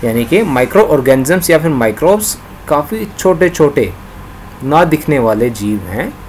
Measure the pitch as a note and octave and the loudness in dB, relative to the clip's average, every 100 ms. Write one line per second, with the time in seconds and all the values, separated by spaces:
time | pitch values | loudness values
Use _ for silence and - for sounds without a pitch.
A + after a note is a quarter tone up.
0 | A#2+ A2+ A#2 F#3 A3 B2+ B2+ F#3+ G#3+ D3 | -2 -2 0 0 2 0 2 2 4 2
1 | B2+ C3 C3 F#3 E3+ D#3+ D#3+ C#3 A2+ G#2 | 4 2 2 0 2 2 2 0 0 0
2 | D#3+ G#3 G#3 - - - - G3 G3 A3 | 2 2 0 -8 -14 -18 -2 -2 -2 -6
3 | G#3 - F#3 F3 F3+ - D3+ C#3 G2+ - | -8 -2 0 2 0 2 2 2 -2 -6
4 | - - - - - - C3 D#3 F3 D3+ | -16 -18 -18 -18 -20 -10 0 2 2 0
5 | - C#3+ A#2 G#2+ A#2+ A2 G#2 G#2 F2 G2 | 0 0 2 2 0 -2 -4 -4 -4 -6
6 | G3+ - | -6 -10